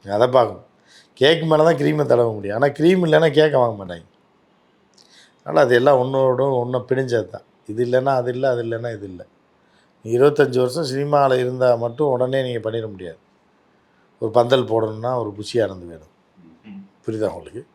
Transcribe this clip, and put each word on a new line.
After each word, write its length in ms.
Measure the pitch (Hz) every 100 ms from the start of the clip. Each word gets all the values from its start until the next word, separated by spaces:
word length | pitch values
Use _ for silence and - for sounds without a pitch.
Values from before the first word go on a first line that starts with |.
| 101
அதை 180 | 104 123
பார்க்கணும். 360 | 127 117 85 - _ _ - _
கேக் 300 | _ 135 160
மேல 200 | 160 156
தான் 120 | 156 156
க்ரீமை 280 | 143 151
தடவ 300 | 135 123 117
முடியும். 280 | 107 101 104
ஆனா, 100 | 143
க்ரீம் 380 | - 156 185 175
இல்லைன்னா 220 | 151 160
கேக்கை 200 | 143 156
வாங்க 340 | 139 120 101 95
மாட்டாங்க. 200 | 85 82 _ _ _ _ _ _ _ _ _ _ _ _ _
அதனால 220 | - 156 135
அது 100 | 120
எல்லாம் 240 | 131 135
ஒண்ணோட 420 | 127 135 131 123
ஒண்ணு 440 | 135 131 120 127 117
பிடிஞ்சது 400 | 131 131 117 95
தான். 120 | - _ _ _
இது 180 | 107 120
இல்லைன்னா 200 | 127 131
அது 260 | 131 123
இல்ல, 180 | 123 135
அது 140 | 123
இல்லைன்னா 320 | 117 113 117 110
இது 40 |
இல்ல. 220 | 98 90 - _ _ _ _ _ _ _
இருபத்தஞ்சு 540 | 113 117 139 147 139 123
வருஷம் 400 | 127 135 151 135
சினிமால 360 | 143 143 135
இருந்தா 420 | 127 127 127 127 117
மட்டும் 320 | 117 117 147
உடனே 340 | 127 127 135
நீங்க 300 | 127 120 107
பண்ணிட 180 | 113 110
முடியாது. 280 | 98 90 82 _ _ _ _ _ _ _ _ _ _
ஒரு 120 | 113
பந்தல் 320 | 113 120 131
போடணும்னா 540 | 120 110 110 110 117 127
ஒரு 160 | 107 98
புஷி 240 | 104 117
ஆனந்த் 280 | 101 92 87
வேணும், 260 | 82 78 _ _ _ 82 82 - - - _ -
புரியுதா 280 | 110 107
உங்களுக்கு? 320 | 92 78 113 -